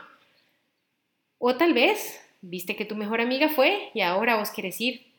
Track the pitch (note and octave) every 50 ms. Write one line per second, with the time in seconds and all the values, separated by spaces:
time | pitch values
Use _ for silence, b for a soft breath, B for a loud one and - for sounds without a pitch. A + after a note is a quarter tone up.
0 | - - b b b b b b b b b b b b _ _ _ _ _ _
1 | _ _ _ _ _ _ _ _ A#3+ A#3+ B3+ B3+ E4 F4 C4+ A#3 C4+ F#4 G#4+ -
2 | - - - - - _ _ _ - F3 F3 F#3 - - G#3 G#3+ G#3 G#3 G#3+ G#3+
3 | G#3 G3+ A3+ A3+ A#3 B3 C4 C4+ D4+ D4+ D4+ - A#3+ F4+ G4+ G4+ - - - A3
4 | F#3+ F3 F3+ G3 A3+ B3 A#3 G#3 G#3 - - - G3 F#3 E3+ - A3+ B3+ - -
5 | _ _ _